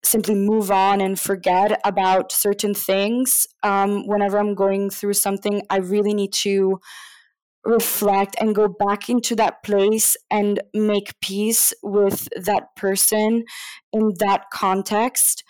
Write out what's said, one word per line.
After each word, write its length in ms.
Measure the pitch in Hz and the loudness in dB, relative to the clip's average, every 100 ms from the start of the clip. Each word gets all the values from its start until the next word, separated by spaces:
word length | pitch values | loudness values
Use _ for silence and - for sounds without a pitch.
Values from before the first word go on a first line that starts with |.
simply 300 | - 220 208 | 0 0 0
move 360 | 202 202 220 196 | 0 2 0 2
on 300 | 196 190 196 | 2 4 4
and 180 | 190 190 | 0 -2
forget 640 | - 196 185 180 208 214 | -4 -2 2 4 2 2
about 480 | 202 196 185 185 180 | 0 2 4 2 2
certain 420 | - 208 202 208 | -2 0 0 -2
things. 720 | 202 - 190 202 240 254 - - _ | -2 0 0 2 0 0 0 -2 _
Um, 440 | 202 196 196 202 - | 0 2 2 0 -2
whenever 300 | 208 202 202 | 0 2 0
I'm 160 | 208 | 0
going 360 | 196 196 196 196 | 2 0 2 -4
through 240 | - 202 | -4 -4
something, 480 | 202 202 196 208 202 - | -2 -2 -2 -4 -4 -2
I 80 | 196 | -2
really 360 | 180 208 208 | 0 0 0
need 180 | 208 196 | 0 -2
to 460 | - 208 196 190 190 - - - - _ _ _ _ | -2 0 2 2 -2 -8 -20 -20 -20 _ _ _ _
reflect 720 | 220 226 226 - 202 196 196 - | 0 0 0 0 2 2 0 0
and 140 | 220 | 0
go 140 | 208 208 | 2 0
back 400 | 175 202 202 - | 0 -2 -2 0
into 280 | 240 233 226 | -2 0 0
that 260 | 208 - | 0 -2
place 540 | - 202 196 220 - - _ | -2 2 2 2 0 -2 _
and 300 | 208 202 202 - | -2 0 -2 -4
make 440 | 214 214 208 202 - | -2 0 0 -4 -12
peace 520 | - 196 214 226 - - | -8 -2 0 0 -2 -4
with 460 | 208 202 196 196 - - | -2 0 2 0 -8 -8
that 380 | 190 202 - - | -2 -2 -4 -6
person 680 | 196 190 - 214 214 233 233 - - - _ | -4 0 0 2 2 0 -4 -14 -16 -18 _
in 220 | 220 214 175 | 0 0 2
that 280 | 202 196 - | 0 0 -2
context. 920 | - 196 190 196 214 247 - - - | -2 0 0 0 0 0 0 -2 -2